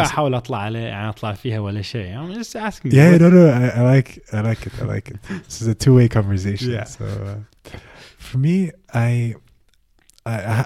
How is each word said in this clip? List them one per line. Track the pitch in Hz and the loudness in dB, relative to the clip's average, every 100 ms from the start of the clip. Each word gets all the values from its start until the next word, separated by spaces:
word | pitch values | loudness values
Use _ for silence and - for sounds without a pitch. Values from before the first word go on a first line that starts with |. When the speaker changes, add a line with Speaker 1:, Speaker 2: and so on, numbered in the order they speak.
| 156 | 0
Speaker 1:
honest- | |
Speaker 2:
أحاول | - 147 | 0 -2
أطلع | 127 - 123 | -2 -4 -6
عليه، | 104 113 117 | -6 -6 -8
يعني | 101 107 | -8 -8
أطلع | 107 110 | -8 -8
فيها | 98 127 110 | -8 -6 -6
ولا | 101 101 | -6 -6
شيء. | 98 123 92 104 | -8 -8 -10 -10
I'm | 165 | -12
just | 208 226 247 | -12 -12 -10
asking | 214 - 135 | -10 -8 2
you. | 127 | 6
Speaker 1:
Yeah, | 156 | 6
Speaker 2:
What's | 175 | 8
Speaker 1:
no, | 170 | 8
no, | 180 165 | 8 8
I, | 120 123 120 | 6 0 2
I | |
like, | 123 135 123 - - | 2 2 0 -8 -8
I | 107 | -4
like | 110 110 - | -2 -4 -6
it. | - | -8
I | |
like | 104 104 - | -6 -6 -8
it. | 101 | -16
Speaker 2:
<laughs> | - 190 | -12 -14
Speaker 1:
This | - - | -12 -6
is | 113 | -4
a | |
two-way | 107 - 127 120 | 0 4 6 6
conversation. | 113 101 98 98 101 123 | 2 -2 -2 -4 -4 -6
Speaker 2:
Yeah. | 117 | -6
Speaker 1:
So, | 107 - | -10 -12
uh, | 107 104 101 101 107 _ - - - - - _ | -10 -8 -10 -12 -16 _ -20 -20 -20 -20 -20 _
for | - 123 | -10 -4
me, | 143 180 180 - _ | 0 0 -2 -8 _
I, | 120 117 120 117 107 _ _ _ _ _ _ _ _ | -2 -2 -2 -4 -8 _ _ _ _ _ _ _ _
I, | - 113 | -10 -8
I | 98 110 | -4 -4